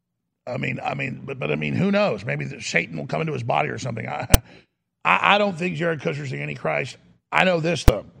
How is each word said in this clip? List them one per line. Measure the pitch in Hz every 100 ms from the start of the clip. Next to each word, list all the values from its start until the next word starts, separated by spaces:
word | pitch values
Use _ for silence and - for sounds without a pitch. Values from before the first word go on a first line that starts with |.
| _ _ _ _ -
I | 120
mean, | 135 -
I | -
mean, | - 135 - 131
but, | 131
but | 147
I | 151
mean, | 151
who | 131 196
knows? | 202 202 107 113
Maybe | 147 139
the, | 143
Satan | - 165 170 160
will | 143
come | 156
into | 160
his | 135
body | 120 147 147
or | 120
something. | 123 117 123
I, | 147 - - - - _ _ _ _ 165
I, | 185 175 202
I |
don't | 208 160
think | 180 156
Jared | 170 160
Kushner's | - 139 143
the | 143
Antichrist. | 147 139 160 151 139 - - _ -
I | 147 185
know | 170
this, | 160 151 -
though. | 104 80 -